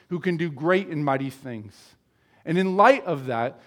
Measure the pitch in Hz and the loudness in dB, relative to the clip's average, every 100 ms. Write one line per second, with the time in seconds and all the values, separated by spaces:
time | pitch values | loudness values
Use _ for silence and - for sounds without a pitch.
0 | _ 175 185 170 170 131 160 185 185 156 | _ -6 -2 -2 -4 -2 0 0 0 -4
1 | 147 135 135 - 135 113 104 - - _ | -2 -2 -4 -10 -14 -14 -14 -20 -20 _
2 | _ _ _ _ - 175 190 190 226 277 | _ _ _ _ -2 0 2 6 6 6
3 | - 143 131 117 120 - | 0 -6 -4 -2 -4 -6